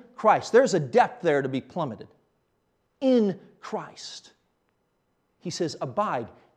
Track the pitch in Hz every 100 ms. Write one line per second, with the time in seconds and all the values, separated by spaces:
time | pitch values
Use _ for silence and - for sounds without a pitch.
0 | - - 214 160 - 226 269 185 135 226
1 | 214 - 170 143 135 131 - 180 147 101
2 | - _ _ _ _ _ _ _ _ _
3 | 269 247 208 - - _ - 202 151 -
4 | - - - _ _ _ _ _ _ _
5 | _ _ _ _ 180 - 165 - 147 120
6 | 208 143 110 - _